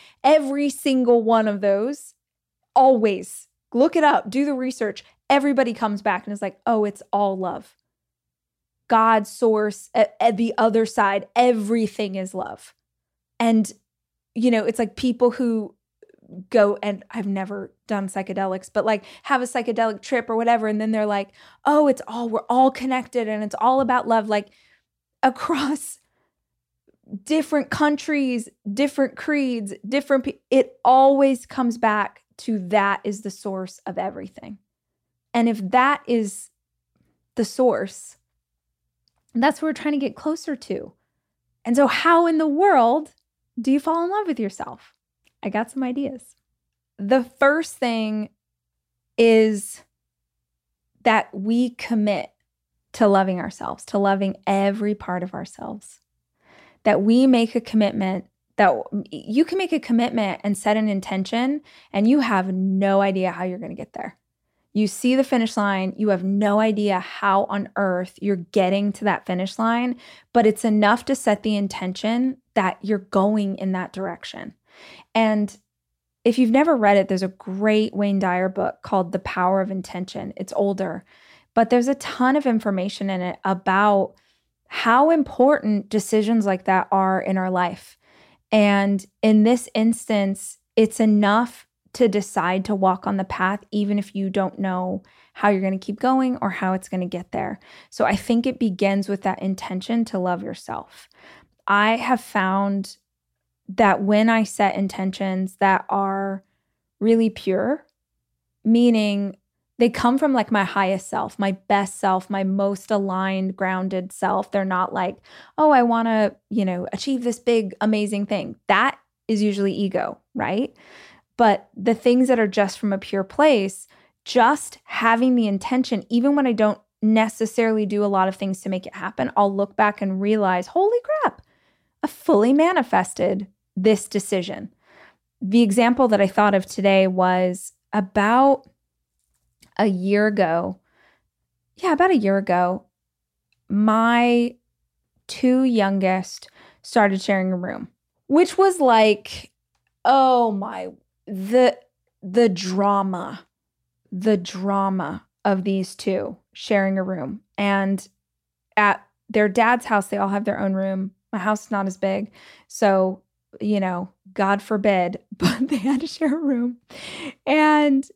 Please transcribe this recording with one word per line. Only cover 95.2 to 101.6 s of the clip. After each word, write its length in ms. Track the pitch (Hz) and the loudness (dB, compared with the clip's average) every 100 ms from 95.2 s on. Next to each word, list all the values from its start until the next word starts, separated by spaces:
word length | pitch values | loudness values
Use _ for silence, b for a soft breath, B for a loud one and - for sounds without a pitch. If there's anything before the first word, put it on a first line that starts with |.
| b | b
how 140 | - 202 | -2 0
you're 120 | 190 | 2
gonna 180 | 190 190 | 0 -4
keep 220 | - 202 | -8 -4
going 360 | 254 262 262 247 | 0 0 0 -2
or 100 | 196 | -4
how 220 | 180 190 | -4 -4
it's 160 | 190 - | -4 -4
gonna 180 | 185 180 | -6 -6
get 260 | 175 180 | -8 -8
there. 260 | - - - B B B | -8 -6 -10 B B B
So 140 | - | -2
I 120 | - 202 | 0 0
think 300 | - 233 262 | 0 0 0
it 120 | 254 | -2
begins 500 | 226 185 196 196 196 | -4 0 0 0 -2
with 140 | 196 | -4
that 200 | 196 185 | -4 -4
intention 640 | 190 190 - 185 - 233 226 | -4 -6 -6 -8 -4 -2 -2
to 120 | 196 | -2
love 240 | 180 175 | -2 -4
yourself. 680 | 202 180 - - - - - b b b b _ | -6 -12 -12 -12 -14 -20 -20 b b b b _